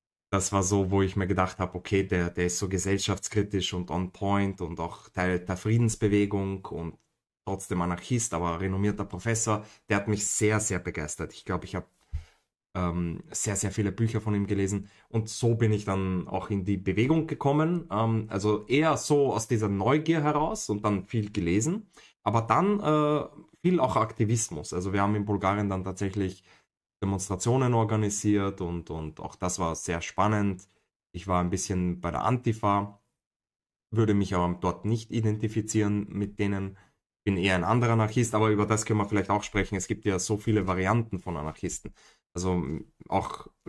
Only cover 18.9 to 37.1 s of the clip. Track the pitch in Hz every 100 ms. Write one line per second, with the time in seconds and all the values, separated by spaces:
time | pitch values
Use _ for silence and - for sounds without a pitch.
18.9 | 131 - 147 135 104 - 113 104 98 104
19.9 | 151 160 165 147 147 160 220 - 104 107
20.9 | 98 - 113 104 101 85 98 139 214 -
21.9 | - - _ 107 113 110 127 196 208 151
22.9 | 151 147 151 - - - _ 180 175 127
23.9 | 113 110 - 110 117 - 76 - 87 95
24.9 | 101 101 104 104 98 95 104 101 95 92
25.9 | 92 98 101 92 - _ _ _ _ _
26.9 | - 98 98 - 92 120 127 127 117 107
27.9 | 110 104 - 104 101 98 95 87 87 80
28.9 | 80 78 - 82 - 90 95 85 78 -
29.9 | 85 - - 104 107 101 92 - _ _
30.9 | _ _ 87 95 90 87 90 - 92 90
31.9 | 87 85 67 110 123 123 110 104 101 104
32.9 | - _ _ _ _ _ _ _ _ -
33.9 | 110 107 101 92 90 87 87 90 - 104
34.9 | 113 - 117 110 107 110 110 107 110 104
35.9 | 104 - 98 101 - 101 98 95 95 _
36.9 | _ _